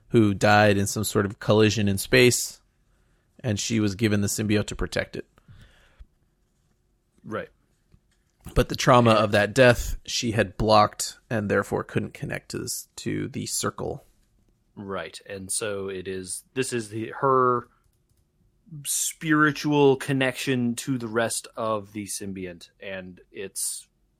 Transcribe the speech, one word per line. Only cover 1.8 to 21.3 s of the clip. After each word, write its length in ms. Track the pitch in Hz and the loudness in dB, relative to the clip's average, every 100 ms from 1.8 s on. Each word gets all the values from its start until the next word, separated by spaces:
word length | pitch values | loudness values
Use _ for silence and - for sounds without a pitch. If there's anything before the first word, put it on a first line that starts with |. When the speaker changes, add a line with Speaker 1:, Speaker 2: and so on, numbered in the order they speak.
| 101 | 0
Speaker 1:
in 100 | 95 | -2
space, 640 | - 131 123 - - - _ _ _ _ _ _ _ _ | 2 6 6 4 -4 -12 _ _ _ _ _ _ _ _
and 180 | 123 101 | -6 -4
she 220 | - 113 | -2 0
was 140 | 104 95 | 0 0
given 240 | 110 104 | 0 0
the 80 | 101 | -2
symbiote 380 | - 107 107 101 | -2 0 0 -2
to 80 | - | -6
protect 400 | 90 - - - | -6 -4 -6 -8
it. 100 | - _ _ - - _ _ - - _ _ _ _ _ _ _ _ _ _ _ | -14 _ _ -20 -20 _ _ -20 -20 _ _ _ _ _ _ _ _ _ _ _
Speaker 2:
Right. 280 | - 104 - _ _ _ _ _ _ _ _ _ - | -10 -10 -10 _ _ _ _ _ _ _ _ _ -4
Speaker 1:
But 160 | - 123 | 0 0
the 40 | 135 | 0
trauma 340 | - 123 117 | 4 6 6
Speaker 2:
And 80 | 107 | 4
Speaker 1:
of 120 | 107 | 4
that 220 | 104 104 | 2 2
death, 440 | 120 123 113 - - - | 6 6 6 0 -8 -8
she 260 | - 120 | -6 -2
had 240 | 113 98 - | 0 -2 0
blocked 640 | 107 107 104 - - - - | 4 4 4 0 -10 -12 -6
and 220 | 113 104 | -4 0
therefore 340 | 101 101 98 | 0 0 -4
couldn't 300 | - - 104 | -4 -6 -6
connect 360 | - 113 110 - | -10 -10 -10 -10
to 60 | - | -10
this, 300 | - - - - | -8 -10 -12 -12
to 320 | - 104 - | -8 -6 -6
the 160 | 131 104 | -8 -8
circle. 580 | - 104 - - - _ _ _ _ _ _ _ | -6 -6 -6 -8 -10 _ _ _ _ _ _ _
Speaker 2:
Right. 460 | - 202 92 80 - - | -16 -10 -10 -10 -14 -16
And 240 | 98 95 | -14 -8
so 360 | - 110 98 98 | -6 -6 -6 -8
it 200 | 92 92 | -8 -8
is, 360 | 92 92 - - | -10 -10 -14 -10
this 180 | 131 127 | -6 -4
is 160 | 120 107 | -4 -6
the, 240 | 110 110 - | -10 -10 -2
her 480 | 135 131 123 120 - _ _ _ _ _ _ _ _ _ - 151 139 | 2 4 2 0 -6 _ _ _ _ _ _ _ _ _ -20 -14 -8
spiritual 1080 | - - - 165 151 151 143 151 147 139 135 | -6 -6 -6 0 4 2 2 0 4 6 4
connection 800 | - 135 131 123 139 127 120 117 | 0 -2 -2 -2 -2 0 -2 -4
to 200 | - 131 | -4 -6
the 100 | 117 | -4
rest 380 | 113 113 | -2 -2